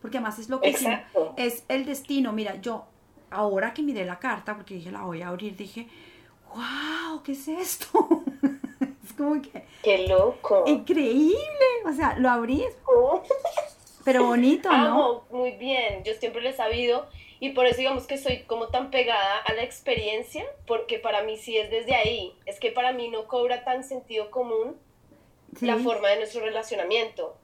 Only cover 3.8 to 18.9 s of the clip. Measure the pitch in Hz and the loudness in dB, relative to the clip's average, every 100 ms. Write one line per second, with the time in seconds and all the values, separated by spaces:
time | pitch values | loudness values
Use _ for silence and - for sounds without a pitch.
3.8 | 294 226 180 180 262 202 - 208 202 185 | -4 -2 -6 -4 -4 -4 -6 -10 -12 -14
4.8 | 170 202 190 165 175 180 208 190 196 233 | -12 -10 -8 -8 -8 -8 -10 -10 -12 -14
5.8 | 233 - - - _ _ - 226 247 277 | -16 -20 -20 -20 _ _ -16 -12 -8 -8
6.8 | 302 320 330 311 - 277 302 330 370 - | -6 -6 -6 -8 -8 -8 -6 -6 -6 -8
7.8 | - - - 330 - - 277 - - - | 0 2 4 2 0 -2 -2 -2 -12 -6
8.8 | 269 - - - 285 302 - - - - | -6 -6 -16 -4 -2 -2 -4 -16 -18 -2
9.8 | 214 190 185 185 214 - - 196 220 285 | 2 2 6 6 6 0 4 4 6 2
10.8 | - 330 254 262 311 466 622 587 523 480 | 2 2 4 4 4 4 -2 4 4 4
11.8 | 381 277 302 - 254 240 233 277 494 - | -2 0 0 4 4 4 2 0 -2 -4
12.8 | - 240 254 339 - 539 698 - 587 - | 6 6 6 2 0 -2 -2 -4 -6 -14
13.8 | - - - 254 240 240 247 320 381 277 | -20 -4 2 6 6 6 6 4 4 4
14.8 | 233 247 254 240 - 247 247 196 254 262 | 6 4 4 0 -4 -4 -4 -4 -2 0
15.8 | 220 196 196 220 233 233 247 262 220 233 | 0 -4 -6 -4 -6 -4 -6 -2 -2 0
16.8 | 240 247 294 - - - 269 262 254 247 | 2 0 -2 -18 -20 -8 -4 4 4 4
17.8 | 262 262 - 277 269 247 - 226 226 254 | 0 -2 -4 -4 -4 -4 -4 -6 -2 -2
18.8 | 269 | 0